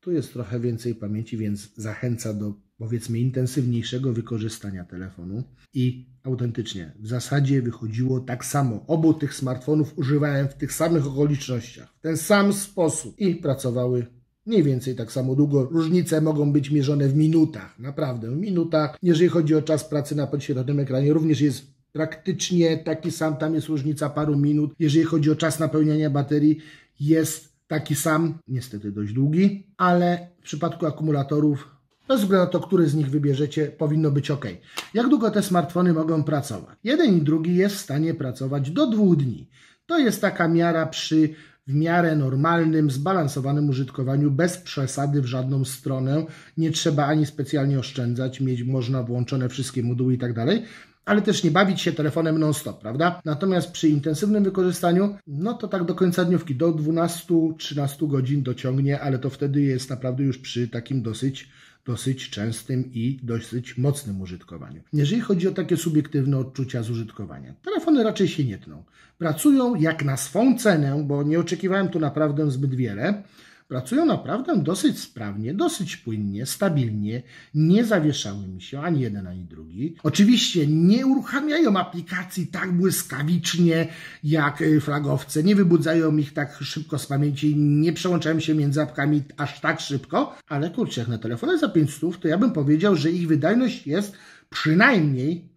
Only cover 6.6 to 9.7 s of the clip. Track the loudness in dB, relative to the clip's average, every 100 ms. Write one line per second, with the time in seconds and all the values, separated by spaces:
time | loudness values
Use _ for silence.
6.6 | -8 -10 -12 -14 -8 -8 -2 0 2 2
7.6 | 0 -6 -8 -2 -2 -2 -4 -8 -4 0
8.6 | 0 -2 -2 2 4 2 -2 -4 -6 -6
9.6 | -2